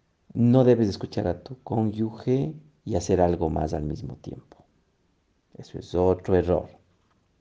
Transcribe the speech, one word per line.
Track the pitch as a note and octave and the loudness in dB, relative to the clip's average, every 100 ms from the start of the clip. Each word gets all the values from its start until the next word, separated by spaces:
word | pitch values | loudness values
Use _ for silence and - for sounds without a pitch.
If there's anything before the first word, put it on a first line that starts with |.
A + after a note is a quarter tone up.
| _ _ _ | _ _ _
No | - A#2+ B2+ | 0 4 6
debes | B2 A#2+ A2 | 6 4 2
escuchar | F#2+ - - G2+ | -2 -8 -4 -4
a | F2 | -4
tu | - C3 | -8 -16
cónyuge | - A2+ A2 G#2+ A2 A2 - C3 D3 D#3 - _ - | -6 -2 -2 -2 -6 -6 -2 -2 -2 -8 -20 _ -6
y | F#2+ | -4
hacer | - F#2 | 0 2
algo | F2 E2+ D#2+ | 2 2 -2
más | D#2+ D#2 | -2 -4
al | D#2 | -4
mismo | D2+ D2 F2 - | -6 -8 -10 -14
tiempo. | - - - - _ _ _ _ _ _ _ _ _ | -16 -16 -18 -20 _ _ _ _ _ _ _ _ _
Eso | - - - | -20 -16 -14
es | - | -6
otro | E2+ F#2 F#2 - | 0 2 2 2
error. | F#2 E2+ E2+ - - _ _ _ _ _ _ | 2 2 0 -2 -18 _ _ _ _ _ _